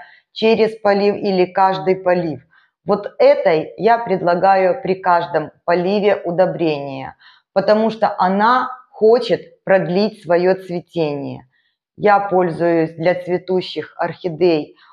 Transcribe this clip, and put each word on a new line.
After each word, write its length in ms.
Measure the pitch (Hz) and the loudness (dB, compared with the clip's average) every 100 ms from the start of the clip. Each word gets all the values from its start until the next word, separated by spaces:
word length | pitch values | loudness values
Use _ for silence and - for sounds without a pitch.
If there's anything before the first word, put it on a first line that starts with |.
| - _ _ | -10 _ _
через 440 | - 220 214 220 220 | -2 0 2 0 0
полив 360 | 202 202 202 196 | 0 2 0 0
или 300 | 202 190 185 | -2 0 0
каждый 500 | 196 190 170 151 190 | 2 0 0 -2 0
полив. 460 | 180 180 170 127 - _ _ _ 160 | 0 0 -2 -8 -14 _ _ _ -4
Вот 220 | 202 208 - | -4 -4 2
этой 540 | 262 - 190 156 - - | 4 4 2 0 -2 -2
я 200 | 202 226 | 0 2
предлагаю 800 | 226 190 175 175 190 190 185 175 | 0 -2 0 2 2 4 2 0
при 140 | 175 185 | -4 -2
каждом 560 | 185 170 160 156 151 - - | 0 0 0 -4 -6 -8 -2
поливе 500 | 175 175 208 202 - | -2 0 0 0 0
удобрения, 1040 | - 175 185 156 165 143 139 135 - - _ _ _ | -2 0 0 0 -2 -2 -6 -12 -14 -18 _ _ _
потому 360 | 196 196 214 220 | -2 2 2 0
что 260 | 220 208 208 | 0 -2 0
она 500 | 185 196 220 254 262 - _ | 0 2 2 2 -2 -10 _
хочет 720 | - 220 233 226 165 - _ | 0 4 4 2 -4 -4 _
продлить 580 | - 190 160 180 208 208 | 0 2 2 0 -2 -4
своё 320 | 151 175 180 185 | -2 2 2 0
цветение. 920 | - 175 - 165 156 143 135 127 - _ _ _ _ - | -4 -10 -8 -4 -4 -4 -8 -12 -18 _ _ _ _ -2
Я 220 | 202 202 | 2 2
пользуюсь 720 | 202 185 180 156 170 165 160 156 | 2 0 0 0 0 0 -2 -2
для 200 | 165 180 | -2 -2
цветущих 800 | 165 180 180 185 175 156 147 - | -4 -6 -2 -4 -4 -8 -10 -8
орхидей 800 | 170 165 180 151 180 160 143 - _ | -8 -6 -10 0 2 2 -2 -14 _